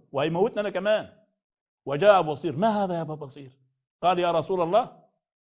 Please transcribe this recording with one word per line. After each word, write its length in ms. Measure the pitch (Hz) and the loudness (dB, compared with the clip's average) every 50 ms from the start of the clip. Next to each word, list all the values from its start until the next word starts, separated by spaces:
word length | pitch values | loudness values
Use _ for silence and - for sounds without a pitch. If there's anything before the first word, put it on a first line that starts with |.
| _ _ | _ _
وهيموتنا 500 | - 135 147 165 170 175 208 - - 208 | -4 -4 -2 -2 0 0 0 0 0 -4
أنا 80 | 208 196 | -6 -4
كمان. 400 | - 180 196 208 214 196 - - - _ _ _ _ _ _ _ _ _ _ _ _ _ _ | -4 -2 0 0 0 0 -2 -8 -16 _ _ _ _ _ _ _ _ _ _ _ _ _ _
وجاء 340 | 135 143 147 196 208 202 185 | -6 -2 4 6 6 6 6
أبو 120 | 160 156 | 4 0
بصير: 240 | 147 135 170 165 120 | -4 -4 -4 -4 -2
"ما 280 | 151 214 226 208 208 196 | 0 0 0 0 0 -2
هذا 100 | 185 175 | -2 -4
يا 80 | 165 | -6
أبا 140 | 160 156 156 | -6 -8 -10
بصير؟" 360 | 151 147 131 - 147 135 127 - _ _ _ _ _ _ _ _ _ | -12 -12 -14 -16 -18 -20 -20 -20 _ _ _ _ _ _ _ _ _
قال: 180 | 160 175 185 180 | 0 0 2 2
"يا 120 | 175 170 | 0 0
رسول 300 | 165 160 - - 190 180 | 0 0 0 0 0 0
الله، 300 | 165 165 196 226 254 - - - _ _ _ _ _ _ _ _ | 0 2 2 2 0 0 -8 -20 _ _ _ _ _ _ _ _